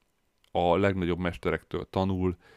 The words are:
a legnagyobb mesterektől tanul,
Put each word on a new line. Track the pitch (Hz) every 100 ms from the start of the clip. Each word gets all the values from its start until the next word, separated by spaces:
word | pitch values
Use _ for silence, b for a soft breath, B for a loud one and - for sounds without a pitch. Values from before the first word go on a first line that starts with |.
| _ _ _ _ _
a | 90 87 85
legnagyobb | 101 95 87 85
mesterektől | 90 - 87 80 - 90 -
tanul, | - 95 92 92 87 b